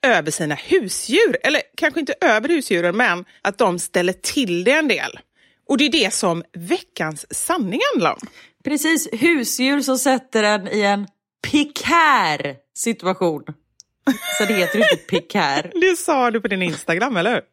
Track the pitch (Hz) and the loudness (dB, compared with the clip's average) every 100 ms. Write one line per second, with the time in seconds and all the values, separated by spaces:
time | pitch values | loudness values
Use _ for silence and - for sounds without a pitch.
0 | 269 202 156 - 156 147 - 370 202 - | 4 2 0 -4 -4 -4 0 0 0 -6
1 | - 302 440 - - 294 - - 330 311 | 0 2 2 2 0 0 -4 -2 -2 0
2 | 294 - 330 220 254 330 254 175 175 196 | -4 0 2 2 2 -2 0 0 0 2
3 | 240 175 190 _ 196 202 214 175 - 185 | 0 0 -6 _ -8 0 0 0 -2 0
4 | 180 190 - - 226 175 185 294 311 170 | 0 -2 -6 -2 -2 0 2 2 2 -2
5 | - - _ _ _ _ - 262 294 302 | -4 -10 _ _ _ _ -4 0 2 2
6 | 196 - 190 170 - 175 170 370 - - | 0 0 -2 -2 -6 -16 -6 -6 -6 -8
7 | 156 151 - - - 339 196 240 539 427 | -8 -8 -12 -10 -4 -2 -2 -2 0 0
8 | 165 - - - - _ - 285 311 330 | 0 -2 -10 -20 -20 _ -4 -2 0 0
9 | - 226 320 320 233 - 254 285 269 262 | -2 0 2 2 0 -2 0 0 0 0
10 | 269 254 - 220 208 208 190 214 202 202 | 0 0 0 0 2 0 -2 0 0 0
11 | 202 _ _ _ - 294 294 - - 339 | -4 _ _ _ -2 0 0 -4 0 4
12 | 311 262 175 147 147 135 _ - - 226 | 4 4 2 -2 -4 -10 _ -6 -4 -2
13 | 185 185 180 151 - 156 _ _ _ _ | -2 0 0 -2 -10 -18 _ _ _ _
14 | - - - - 214 214 175 208 311 - | -2 -2 -4 -2 0 0 0 2 4 2
15 | - - - 208 151 139 175 359 370 349 | 0 -4 -2 -2 0 0 -4 0 2 2
16 | - 285 247 220 202 190 180 151 - 165 | 0 2 2 0 -2 -2 -2 -4 -4 -2
17 | 254 202 190 226 - | 0 0 0 -2 -6